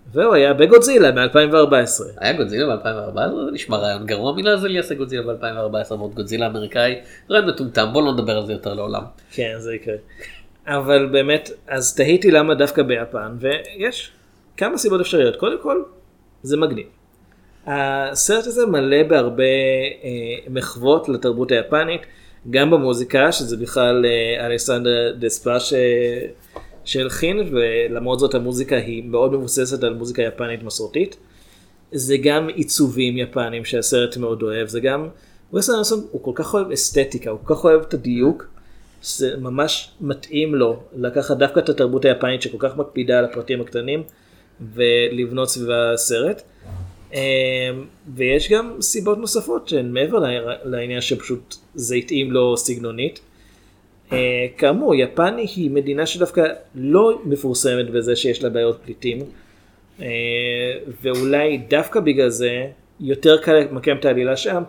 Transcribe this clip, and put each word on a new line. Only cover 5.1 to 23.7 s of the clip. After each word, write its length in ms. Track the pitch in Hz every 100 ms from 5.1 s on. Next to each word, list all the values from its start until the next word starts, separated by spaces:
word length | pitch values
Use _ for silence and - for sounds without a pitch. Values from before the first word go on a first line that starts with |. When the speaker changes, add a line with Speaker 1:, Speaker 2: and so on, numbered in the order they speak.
| 127
Speaker 2:
באלפיים 320 | 117 110 117 113
וארבע 260 | 110 107
עשרה, 160 | - 107
ועוד 180 | 104 107
גודזילה 320 | 98 110 113
אמריקאי, 480 | 110 107 123 123 127 - - -
רעיון 200 | 208 185
מטומטם, 400 | - 127 117 110
בוא 80 | 135
לא 120 | 147
נדבר 240 | 123 110 107
על 80 | 104
זה 80 |
יותר 200 | 107 104
לעולם. 300 | 101 104 104 - - _
Speaker 1:
כן, 220 | - 113 113
זה 180 | 113 113
יקרה. 200 | 117 107 - - - - - _ -
אבל 420 | 143 135 139 139
באמת, 380 | 135 135 151 - - -
אז 280 | 135 127 -
תהיתי 360 | 139 180 190
למה 240 | 156 156 139
דווקא 260 | 143 151
ביפן, 540 | 131 120 117 117 107 120
ויש 720 | 131 151 - 208 220 - - _ _ _ _ -
כמה 200 | 208 330
סיבות 240 | 220 185
אפשריות. 340 | 175 175 117 -
קודם 220 | 214 320
כל, 220 | 294 277 - - _ _ _ _
זה 140 | 131 147
מגניב. 280 | 160 110 - _ _ _ _ _ _ _ -
הסרט 800 | 143 139 139 135 - - 220 233
הזה 180 | 233 226
מלא 380 | 151 139 143
בהרבה, 400 | 156 151 120 120 131 135 131 131 139 -
אה, 60 | 127 120 117 123 -
מחוות 600 | 127 123 120 127 160 160
לתרבות 420 | 123 127 117 127
היפנית, 500 | 120 - 151 160 165 - - - - 120
גם 220 | 131 143
במוזיקה, 600 | 165 131 120 123 135 151
שזה 260 | 165 123 113
בכלל, 480 | 117